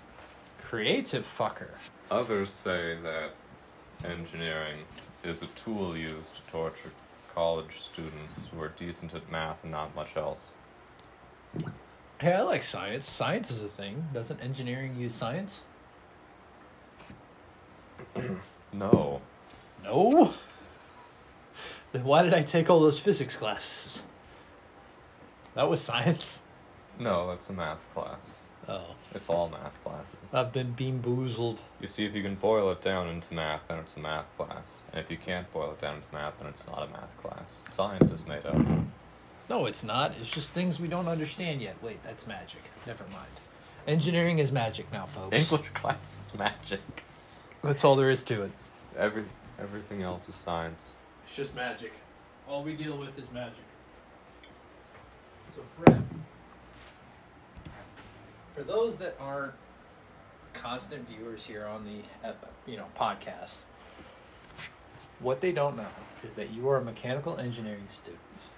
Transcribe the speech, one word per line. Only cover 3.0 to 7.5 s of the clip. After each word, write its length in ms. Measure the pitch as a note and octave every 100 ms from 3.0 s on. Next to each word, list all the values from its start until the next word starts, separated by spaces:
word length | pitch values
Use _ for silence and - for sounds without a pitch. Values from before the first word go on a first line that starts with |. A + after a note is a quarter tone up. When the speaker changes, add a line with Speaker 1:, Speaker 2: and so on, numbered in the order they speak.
Speaker 2:
that 280 | E2 D#2+ D#2 - - - - - - -
engineering 720 | F2 E2+ E2 E2 E2 D#2+ D#2 D2+ D#2 - - -
is 180 | F2 E2
a 40 | E2+
tool 480 | - - A2 F#2 E2
used 400 | D#2 D#2 D#2+ -
to 60 | -
torture 380 | E2 D#2+ - E2+ - - - -
college 460 | - E2+